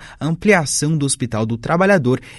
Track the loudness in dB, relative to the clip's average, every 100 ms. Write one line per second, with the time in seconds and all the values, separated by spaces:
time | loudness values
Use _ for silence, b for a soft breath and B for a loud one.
0 | B -6 -4 0 2 2 0 -2 0 0
1 | -2 -2 -4 -2 -2 -4 -2 0 4 4
2 | 2 -2 B